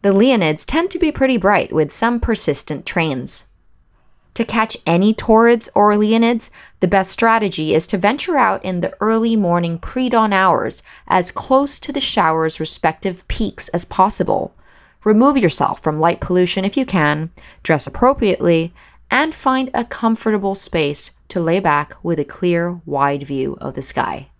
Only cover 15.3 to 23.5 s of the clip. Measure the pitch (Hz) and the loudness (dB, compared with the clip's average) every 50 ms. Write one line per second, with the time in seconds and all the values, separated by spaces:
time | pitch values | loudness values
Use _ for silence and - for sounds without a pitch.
15.3 | 285 277 220 165 - - 139 - - - - 160 151 151 156 170 175 - - - | 4 4 2 2 2 2 0 -2 -2 -4 -4 -4 -2 2 2 2 2 0 -4 -2
16.3 | 180 180 180 175 - 196 190 202 - 277 262 - - 185 151 147 151 151 156 165 | 2 2 2 2 0 -2 -4 -2 -2 -2 -4 0 0 0 2 0 0 -2 -4 -8
17.3 | _ - - - - _ - - 165 143 - - - - 233 254 277 - 247 202 | _ -18 -20 -20 -20 _ -2 -2 0 0 0 -6 -4 0 2 2 2 2 2 0
18.3 | 170 - - 170 170 165 165 165 _ - - _ _ _ _ _ - 254 302 320 | 0 2 2 2 2 2 0 -4 _ -16 -20 _ _ _ _ _ 0 0 0 -2
19.3 | 311 - - 269 262 262 269 262 - - 233 - - - - 226 226 226 - 226 | -4 -4 -2 -2 0 0 -2 -4 -4 -6 -6 -6 -8 -4 -2 -2 -2 0 0 -2
20.3 | 214 208 196 196 196 196 - - - 170 151 143 143 - - - - _ _ _ | -2 0 -2 -2 -4 -4 -8 -4 -2 -2 -2 -2 -4 -6 -8 -10 -12 _ _ _
21.3 | - 185 170 165 165 196 190 165 147 147 147 - - - - 170 170 151 143 - | -4 -2 0 0 0 0 2 2 0 0 -2 -4 -12 -10 -6 -4 -2 -2 -4 -6
22.3 | - - - 175 170 170 170 175 175 175 - 147 143 139 139 143 143 143 139 139 | -6 -4 -2 0 0 0 -2 -4 -6 -10 -10 -6 -2 0 0 0 0 -4 -6 -6
23.3 | 139 135 131 143 | -6 -4 -4 -4